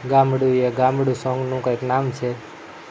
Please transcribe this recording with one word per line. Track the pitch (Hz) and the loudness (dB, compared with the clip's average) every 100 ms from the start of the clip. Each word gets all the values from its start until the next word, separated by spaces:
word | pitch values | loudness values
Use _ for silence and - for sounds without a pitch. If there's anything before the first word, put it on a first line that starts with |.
ગામડું | 131 135 135 131 131 127 | 4 4 4 4 4 4
એ | 123 | 2
ગામડું | 120 131 135 135 123 | 2 2 2 0 0
સોંગનું | 131 127 131 131 | -2 -4 -4 -2
કંઈક | 127 120 | -2 -2
નામ | 127 127 135 | 0 0 -2
છે | 131 123 120 - - - - - | -2 -4 -6 -12 -18 -20 -20 -14